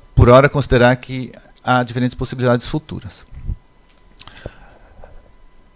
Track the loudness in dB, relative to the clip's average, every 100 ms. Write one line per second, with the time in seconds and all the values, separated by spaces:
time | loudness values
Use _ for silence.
0 | _ 2 6 6 6 0 0 2 4 2
1 | -4 -10 -12 -14 _ _ -2 -2 -2 -4
2 | -4 -4 -8 -4 0 0 -2 -8 -8 -14
3 | -14 -18 -20 -16 -12 -12 _ _ _ _
4 | _ -20 -20 -18 -20 -20 -20 -20 -20 -20
5 | -20 -20 -20 _ -20 _ _